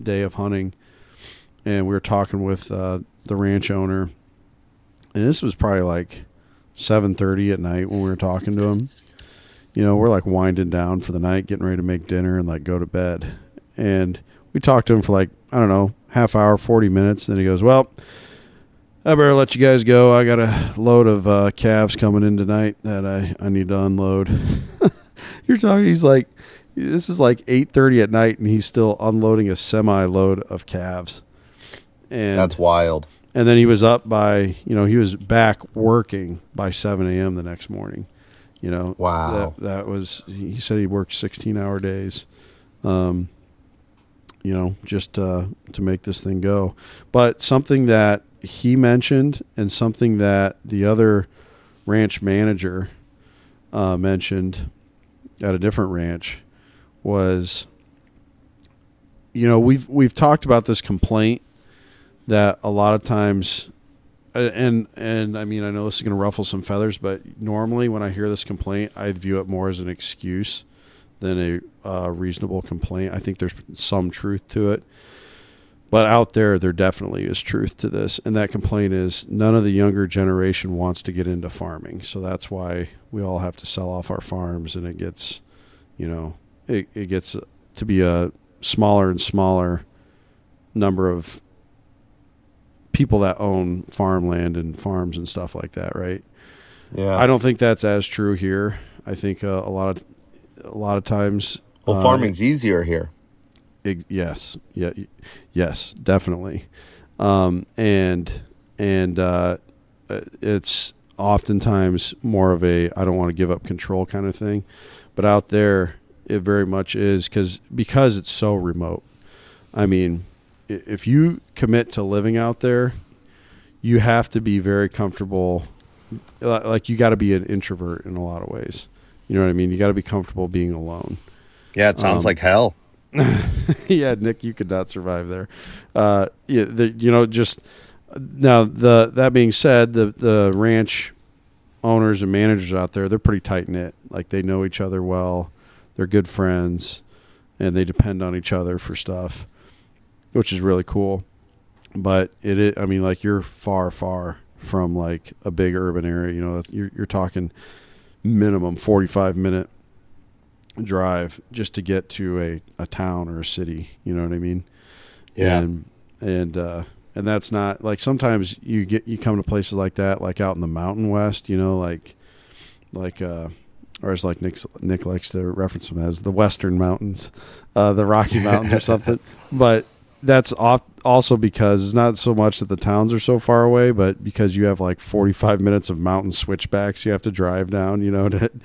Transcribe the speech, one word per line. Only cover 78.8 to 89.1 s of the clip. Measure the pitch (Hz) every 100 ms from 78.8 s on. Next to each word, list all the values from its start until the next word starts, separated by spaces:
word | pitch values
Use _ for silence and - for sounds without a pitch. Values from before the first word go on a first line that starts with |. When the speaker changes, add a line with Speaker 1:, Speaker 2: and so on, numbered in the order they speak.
| 101
Speaker 1:
is | 95 92 - -
none | 104 110 113
of |
the | 104
younger | 98 101 98 95
generation | 98 95 92 92 95 95 90
wants | 90 90
to | -
get | 90 87
into | 87 87
farming. | - 87 80 85 82
So | - 101
that's | 92 92 -
why | 95 90 87 85 - _
we | 110
all | 98 90
have | 90 -
to | -
sell | - 90
off | 90 87
our | -
farms, | - 92 90 87 80 90
and | 87
it | 82
gets, | 90 87 - - _ _ _ _ _ -
you | 82
know, | 82 80 80 _ _ -
it, | 113 92
it | 107 95
gets | 92 - - - _ _ -
to | 110
be | 95
a | 90 87 87 - _ _
smaller | - - 104 101
and | 95